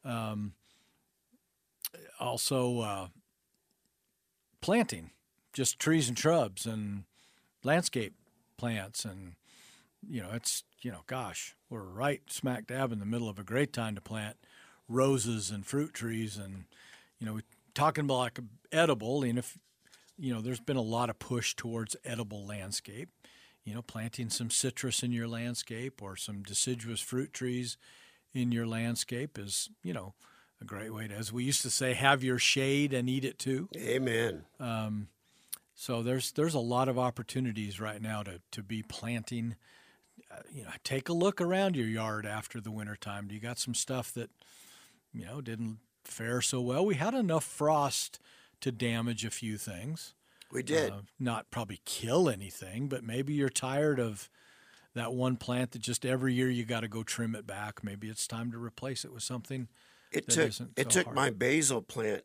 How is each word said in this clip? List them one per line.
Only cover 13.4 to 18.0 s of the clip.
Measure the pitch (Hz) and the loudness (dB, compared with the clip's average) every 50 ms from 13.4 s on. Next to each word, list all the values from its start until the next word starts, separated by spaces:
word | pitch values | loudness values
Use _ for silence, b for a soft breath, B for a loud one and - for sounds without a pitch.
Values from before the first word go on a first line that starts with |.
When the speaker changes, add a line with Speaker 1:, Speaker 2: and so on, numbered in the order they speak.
| 101 | -6
Speaker 1:
great | 92 110 131 147 143 - | 0 2 2 2 2 2
time | 123 113 110 107 | -2 -2 -2 -4
to | 98 | -6
plant | - - 110 110 104 107 113 _ B B B B B B B B B - | -8 -6 -6 -4 -4 -6 -8 _ B B B B B B B B B -2
roses | 113 127 131 135 139 131 101 117 117 110 98 90 | 2 4 6 6 6 4 2 2 0 0 -2 -2
and | 104 101 98 | -4 -6 -6
fruit | - - 139 147 160 - | -2 0 0 0 -2 -4
trees. | - 120 117 113 110 110 107 98 | -6 -4 -2 -2 -2 -2 -4 -4
And, | 101 98 98 98 95 92 _ B B B B B B B B B _ | -8 -10 -10 -10 -10 -12 _ B B B B B B B B B _
you | 113 | -6
know, | 110 107 | -6 -4
we're | 110 107 _ - _ _ _ _ | -6 -8 _ -20 _ _ _ _
talking | - 143 156 156 156 | 4 4 4 4 4